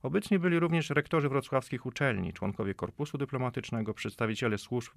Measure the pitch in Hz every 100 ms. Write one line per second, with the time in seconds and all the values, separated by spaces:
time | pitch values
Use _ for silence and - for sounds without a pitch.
0 | 135 180 - 196 175 170 170 165 151 147
1 | 143 165 143 135 131 135 - 127 127 -
2 | 139 101 87 87 98 98 98 95 - -
3 | 147 135 139 131 127 123 - 117 107 104
4 | 113 - 110 107 120 104 - 123 -